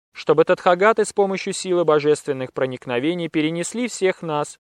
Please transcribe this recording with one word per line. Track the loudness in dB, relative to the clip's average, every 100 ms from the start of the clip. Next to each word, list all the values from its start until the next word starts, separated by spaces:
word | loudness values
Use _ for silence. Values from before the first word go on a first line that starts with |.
| _
чтобы | -6 0 4
Тадхагаты | 4 4 2 4 4 2 0
с |
помощью | 0 0 -2 -6
силы | -6 -2 0 4
божественных | 2 2 0 -2 -8 -6
проникновений | -6 -6 -6 -6 -4 -2 -4 -4
перенесли | -2 -2 -4 -6 -6 -8
всех | -2 -2 -2
нас | -4 -4 -6 -10